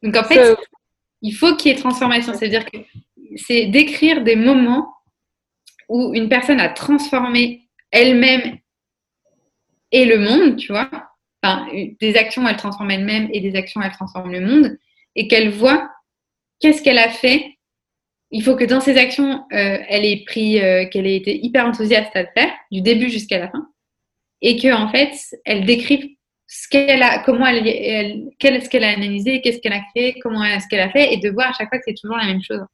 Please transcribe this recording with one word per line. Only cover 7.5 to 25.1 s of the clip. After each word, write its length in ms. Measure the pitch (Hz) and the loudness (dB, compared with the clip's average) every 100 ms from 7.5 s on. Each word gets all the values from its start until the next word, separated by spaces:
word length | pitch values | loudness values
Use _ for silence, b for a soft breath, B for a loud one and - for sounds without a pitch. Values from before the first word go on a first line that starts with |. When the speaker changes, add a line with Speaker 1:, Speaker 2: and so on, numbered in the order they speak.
| 240 _ _ _ | -4 _ _ _
Speaker 1:
elle-même 680 | 214 247 247 262 262 240 - _ _ _ _ _ _ _ _ _ _ _ _ _ | 2 4 4 4 2 -2 -10 _ _ _ _ _ _ _ _ _ _ _ _ _
et 140 | 247 | 4
le 140 | 247 226 | 4 4
monde, 380 | 202 262 349 - | 4 4 4 2
tu 120 | - | -4
vois. 180 | 208 269 - - _ _ _ | -6 -6 -10 -18 _ _ _
Enfin, 220 | 196 190 - 180 190 - | -2 -2 -6 -10 -10 -4
des 160 | 220 214 | 0 2
actions, 300 | 220 254 247 | 0 -2 -2
elles 80 | 214 | -2
transforment 340 | 208 202 202 | -6 -8 -4
elles-mêmes 360 | 190 196 214 214 | -4 -2 -2 -4
et 80 | 208 | -4
des 160 | 196 190 | -4 -6
actions, 240 | 190 214 | -6 -6
elles 100 | 196 | -8
transforment 400 | 190 190 185 180 | -8 -14 -12 -10
le 80 | 180 | -6
monde. 360 | 185 285 294 - _ _ _ - | 2 4 4 0 _ _ _ -8
Et 120 | 196 | 2
qu'elle 220 | 226 214 | 2 2
voit 400 | 202 247 302 - - _ _ _ _ _ _ | 2 2 2 -2 -16 _ _ _ _ _ _
qu'est-ce 220 | 311 302 | 2 4
qu'elle 160 | 277 247 | 4 4
a 100 | 226 | 2
fait. 480 | - 254 277 294 _ _ _ _ _ _ _ _ | 2 0 0 -2 _ _ _ _ _ _ _ _
Il 120 | 226 | -4
faut 140 | 220 254 | 0 2
que 80 | |
dans 160 | 233 262 | 2 2
ses 160 | 262 262 | 2 2
actions, 440 | 254 - 277 269 - | 2 0 -2 -2 -6
euh, 260 | 208 196 196 - | -4 -2 -2 -4
elle 160 | 208 208 | -2 0
ait 180 | 208 | -2
pris, 360 | 208 - 214 214 | -6 -4 0 2
euh, 260 | 190 185 185 | 4 2 0
qu'elle 200 | 196 190 | -2 -2
ait 100 | 190 | -2
été 280 | 190 208 | -2 -4
hyper 220 | 240 247 240 | -2 -2 0
enthousiaste 480 | 233 214 220 214 | -2 0 0 0
à 80 | 190 | -6
le 60 | 180 | -4
faire, 160 | - 294 - _ | -2 -2 -2 _
du 100 | 190 | -4
début 300 | 185 233 247 | 0 2 0
jusqu'à 280 | 220 208 190 | -4 -6 -6
la 120 | 175 | -6
fin. 180 | 262 302 _ _ _ _ _ _ _ | -10 -14 _ _ _ _ _ _ _
Et 160 | 233 240 | 0 2
que, 140 | 262 | 2
en 160 | 233 214 | 0 0
fait, 240 | 247 294 | 0 -2